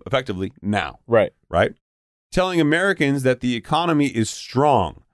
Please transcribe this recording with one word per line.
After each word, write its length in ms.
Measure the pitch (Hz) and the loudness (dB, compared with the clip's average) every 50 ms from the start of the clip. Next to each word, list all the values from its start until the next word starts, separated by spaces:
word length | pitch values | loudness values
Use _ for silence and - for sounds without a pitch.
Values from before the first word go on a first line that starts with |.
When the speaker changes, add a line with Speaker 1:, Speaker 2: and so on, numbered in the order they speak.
| - | -6
Speaker 1:
effectively, 480 | - - 131 131 - 101 92 95 90 - _ | -4 -4 -4 -2 -4 -6 -6 -8 -8 -10 _
now. 380 | - 101 104 101 78 69 64 - _ - | -6 -4 -4 -4 -4 -6 -10 -14 _ 0
Speaker 2:
Right. 260 | 113 110 98 - - _ _ _ | 2 2 2 2 -2 _ _ _
Speaker 1:
Right? 240 | - 85 110 - - _ _ _ _ _ _ _ _ _ _ _ | 0 0 0 0 -2 _ _ _ _ _ _ _ _ _ _ _
Telling 300 | - 185 185 185 180 170 | -2 -2 -2 0 2 2
Americans 600 | 156 147 151 170 185 202 190 - 156 139 139 143 127 | 2 2 2 2 0 0 0 0 0 0 0 0 0
that 160 | 131 127 127 | 0 0 0
the 160 | - 123 120 | -2 -2 -4
economy 540 | 117 - - 151 156 175 175 160 147 143 135 | -4 -4 -2 -2 0 0 2 2 2 2 0
is 200 | - 113 110 - | 0 -2 -2 -2
strong. 720 | - - - - - 123 143 151 135 110 92 73 65 - - _ | -4 -10 -14 -4 0 2 4 4 4 4 2 0 -4 -10 -20 _